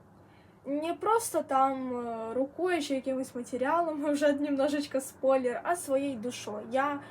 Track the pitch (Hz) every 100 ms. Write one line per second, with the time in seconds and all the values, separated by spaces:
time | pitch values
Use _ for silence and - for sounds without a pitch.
0 | - - - - - - - 285 320 339
1 | 381 453 - 330 302 269 269 262 262 240
2 | 240 226 226 240 277 - 359 349 285 269
3 | 262 262 262 247 247 247 262 330 339 311
4 | 294 285 294 285 294 277 285 294 285 269
5 | 269 - 262 269 247 240 - 349 - 269
6 | 285 247 240 240 - 208 226 254 285 285
7 | -